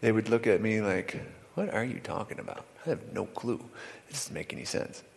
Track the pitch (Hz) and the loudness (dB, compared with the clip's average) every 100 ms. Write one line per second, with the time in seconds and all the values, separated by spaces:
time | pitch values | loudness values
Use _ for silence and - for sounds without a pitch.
0 | 117 110 107 117 117 95 110 110 104 92 | 6 4 6 4 6 6 6 4 4 2
1 | 98 - - - - - 202 104 120 123 | 0 -6 -10 -14 -10 -2 0 0 -2 -4
2 | - 85 104 - - - - - - - | -4 -6 -4 -8 -10 -10 -14 -12 -4 -4
3 | - 101 98 - 120 117 - - - - | -4 -6 -6 -4 -2 -2 -4 -14 -16 -16
4 | - 143 - 78 80 - - - - - | -10 -8 -6 -6 -8 -8 -4 -2 -2 -8
5 | - | -18